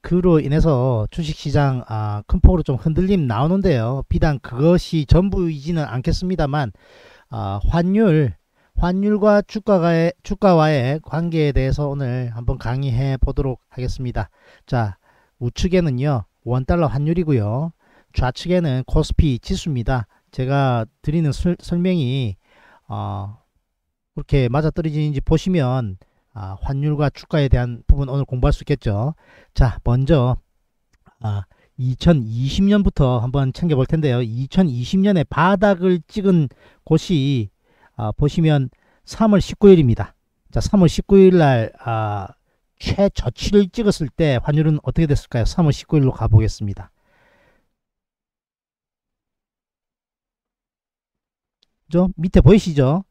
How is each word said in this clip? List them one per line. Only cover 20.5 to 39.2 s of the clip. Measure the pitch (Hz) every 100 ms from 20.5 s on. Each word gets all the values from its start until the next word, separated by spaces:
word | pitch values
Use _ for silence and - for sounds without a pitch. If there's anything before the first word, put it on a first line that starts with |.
| 139 135 120 110 _
드리는 | - 160 156
설-, | - 175 175
설명이, | - 170 180 180 123 139 120 95 _ _ _ _ _
어, | 104 101 98 98 110 _ _ _ _ _ _ _ -
그렇게 | - 143 123
맞아떨어지는지 | 135 156 160 160 151 151 135
보시면, | - 160 - 180 127 131 110 92 _ _ _
아, | 110 95 95
환율과 | - 135 151 147 147
주가에 | - - 156 135
대한 | 123 123 117 -
부분 | 139 139
오늘 | 139
공부할 | 135 127 143
수 | 135
있겠죠. | - 147 - 101 131 - _ - _
자, | - 131 -
먼저, | - 123 135 123 123 120 _ _ _ _ _ _ _ _
아, | 107 101 - _ _ -
이천이십 | 127 123 160 156 110 113 135 -
년부터 | 196 208 165 - 135 123
한번 | 123 139 135
챙겨볼 | - 175 139 131
텐데요. | 160 147 120
이천이십 | 120 117 135 - 185 123 123 190
년의 | 196 190 135
바닥을 | 143 175 196 202 185 185 180 -
찍은 | 214 196 180 139 _ _ _ -
곳이, | 160 - 165 135 135 104 _ _ _ _ -
아, | 107
보시면 | - 147 - 156 147 131 _ _ _ -
삼월 | -